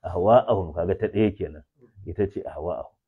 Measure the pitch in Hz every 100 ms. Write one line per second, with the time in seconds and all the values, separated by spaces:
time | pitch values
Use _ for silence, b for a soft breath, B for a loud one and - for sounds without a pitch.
0 | - 90 95 120 - 107 85 80 87 95
1 | 107 101 107 98 85 76 - _ - -
2 | 95 87 98 - - 69 82 65 - _